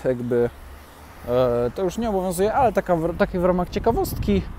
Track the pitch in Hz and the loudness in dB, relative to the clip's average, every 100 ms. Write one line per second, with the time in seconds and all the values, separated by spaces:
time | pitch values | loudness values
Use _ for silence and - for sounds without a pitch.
0 | 131 123 120 120 120 - - - - - | -2 -2 0 0 0 -2 -18 -18 -20 -20
1 | - - 120 123 127 120 120 120 190 190 | -20 -14 -2 2 4 2 0 0 -2 -2
2 | 226 196 185 170 208 269 247 196 185 170 | -2 0 -2 0 0 4 2 2 0 0
3 | 165 165 202 180 185 180 175 202 226 392 | 0 0 -2 2 2 2 0 0 0 0
4 | 370 - - 196 - | 0 -2 0 0 0